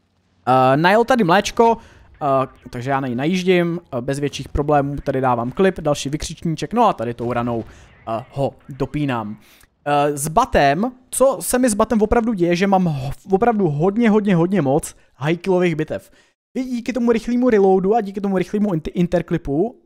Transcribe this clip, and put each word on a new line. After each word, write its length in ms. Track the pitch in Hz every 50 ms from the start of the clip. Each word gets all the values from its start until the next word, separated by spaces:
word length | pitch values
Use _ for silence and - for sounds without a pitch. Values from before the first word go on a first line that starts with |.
| _ _ _ _ _ _ _ _ _ 120
Eh, 300 | 127 131 131 131 135 147
najel 280 | 165 180 202 226 233
tady 180 | 233 262 247 214
mléčko, 540 | 160 175 202 208 - - - 233 226 226 226 - - - - - _ - -
eh, 260 | 156 139 135 135 131 131 - - _ 127
takže 200 | - 117 117 135
já 100 | 139 135
na 80 | 139 131
něj 80 | 120
najíždím, 640 | 120 139 160 190 185 180 185 185 175 170 170 165 175 - _ - 123
eh, 40 |
bez 180 | 123 135 139 143
větších 300 | 147 139 - - 135 -
problémů 460 | - - 147 151 151 143 139 139 143 135 -
tady 180 | - 135 131
dávám 300 | 131 127 123 120 117 123
klip, 280 | - - 190 190 185 -
další 300 | 165 151 147 - - 139
vykřičníček, 640 | 143 156 - - 165 - - 170 156 - 156 - -
no 140 | 240 233 202
a 60 | 170
tady 200 | - 113 120 120
tou 200 | - 120 120 123
ranou, 300 | 120 120 120 117 113 110 - - - - - _ _ _ 113
eh, 180 | 113 107 - -
ho 200 | - 139 139 147 143 - _ -
dopínám. 680 | 135 131 139 127 - 151 147 139 123 117 107 104 107 - _ _ - _ - _ _ _ _
Eh, 320 | 147 143 143 143 151 147 143
s 100 | 139 160
batem, 640 | 160 220 262 254 - 196 143 139 143 175 214 254 - - _ _
co 280 | - - 254 269 247 160
se 180 | - - - 262
mi 100 | 254 254
s 40 | 202
batem 280 | 202 220 - 247 214
opravdu 320 | 214 214 233 240 226 233 233
děje, 220 | 180 170 170 175
že 120 | 170 196 202
mám 180 | 196 185 185
ho-, 260 | 170 147 135 127 135 - - - 196
opravdu 380 | 190 190 233 233 233 208 196 160
hodně, 400 | 143 143 160 196 202 226 240 220
hodně, 260 | 202 220 202 214 190
hodně 260 | 165 165 180 202 190
moc 340 | 147 131 135 160 - - - _ _ _ _
high 220 | _ 131 151 175 170
killových 380 | - 190 185 180 180 180 160
bitev. 360 | 143 156 - 120 95 - _ _ _ _ _ _ _ _ _ _ 240
Vy 60 | 262
díky 300 | 254 254 233 226 - 220
tomu 180 | 254 233 240
rychlému 380 | 226 226 - 240 240 240 254 254
reloadu 460 | 220 202 196 190 190 190 185 190 220
a 60 | 240
díky 200 | 208 196 196 208
tomu 160 | 196 202 190 185
rychlému 360 | 190 - - 214 208 208 180
inter-, 180 | 156 - - -
interklipu, 880 | 196 175 - - 175 165 - 175 156 - 143 139 151 196 240 - - _